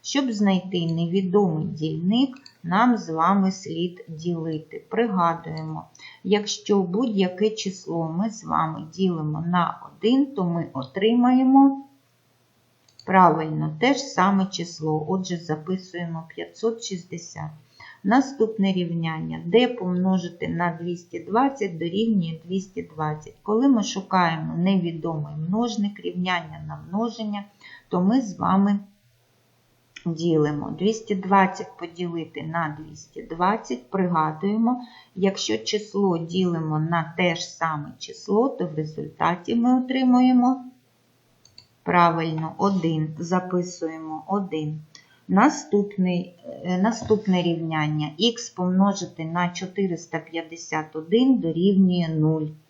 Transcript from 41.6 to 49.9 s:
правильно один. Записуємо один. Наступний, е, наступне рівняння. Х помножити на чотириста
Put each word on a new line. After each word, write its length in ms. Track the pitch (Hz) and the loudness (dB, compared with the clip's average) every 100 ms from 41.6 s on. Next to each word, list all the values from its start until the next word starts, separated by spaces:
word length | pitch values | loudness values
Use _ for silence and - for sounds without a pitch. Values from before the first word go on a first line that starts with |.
| _ _ | _ _
правильно 680 | - 175 170 165 160 160 160 - | 0 4 4 4 -2 -4 -6 0
один. 580 | 196 190 165 160 156 - | 0 2 0 0 -2 -6
Записуємо 1040 | 170 185 180 180 175 - 160 160 156 156 - | -2 -2 0 -4 -4 -6 -8 -8 -10 -12 -4
один. 540 | 202 185 156 151 156 - - _ _ - | -4 -2 -4 -4 -8 -12 -20 _ _ 0
Наступний, 1080 | 185 262 - - 208 202 - 180 175 180 - - - 175 | 4 4 2 0 0 0 0 0 0 -4 -14 -16 -10 -4
е, 120 | 185 | 0
наступне 600 | 208 233 - 214 196 180 | 0 0 0 0 2 2
рівняння. 680 | 175 165 165 156 151 151 151 151 226 233 | 2 -2 -2 -2 0 0 -4 0 0 0
Х 120 | - | -12
помножити 760 | - 180 185 202 196 175 - 160 | -4 0 4 2 2 -8 -8 -6
на 240 | 170 175 | -2 -2
чотириста 720 | 175 190 - 196 | -4 -8 -2 -2